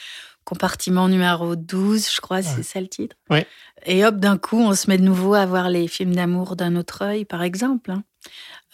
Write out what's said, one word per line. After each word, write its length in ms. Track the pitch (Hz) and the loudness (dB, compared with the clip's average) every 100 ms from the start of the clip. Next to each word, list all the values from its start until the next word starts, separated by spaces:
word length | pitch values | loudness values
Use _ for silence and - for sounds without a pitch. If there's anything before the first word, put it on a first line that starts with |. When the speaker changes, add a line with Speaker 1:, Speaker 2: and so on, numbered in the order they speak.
| - - - _ | -20 -20 -20 _
Speaker 1:
Compartiment 640 | - 180 214 - - 185 185 | -12 -4 -4 -4 0 2 4
numéro 480 | 190 180 170 170 165 | 4 2 0 -2 -4
douze, 560 | 165 185 196 214 208 | -4 -2 0 0 -2
je 80 | - | -4
crois, 160 | - 185 | -4 -4
Speaker 2:
Ouais. 60 | |
Speaker 1:
c'est 180 | 180 127 | -2 -4
ça 180 | - 190 | -6 -8
le 80 | 185 | -8
titre. 280 | - 220 _ - | -8 -10 _ -2
Speaker 2:
Ouais. 160 | 151 160 - - _ - | -2 -2 -10 -20 _ -2
Speaker 1:
Et 180 | 185 214 | 4 4
hop, 120 | 208 | 4
d'un 200 | 202 196 | 2 2
coup, 220 | - 226 | 2 2
on 160 | 226 190 | 4 2
se 120 | - | 2
met 120 | 190 | 4
de 40 | |
nouveau 300 | 190 185 190 | 4 4 4
à 140 | 208 190 | 4 2
voir 220 | 185 180 | 0 0
les 160 | 180 170 | 0 -2
films 260 | - 185 175 | -2 -2 0
d'amour 400 | 175 180 180 180 | 0 0 -2 -2
d'un 200 | 175 175 | -2 -2
autre 260 | 165 - | -4 -6
œil, 220 | 202 214 202 | -4 -4 -4
par 160 | 175 | -4
exemple, 480 | 175 185 254 254 - | -4 -2 -2 -2 -4
hein. 140 | 185 - _ - - - - _ | -8 -8 _ -20 -20 -20 -20 _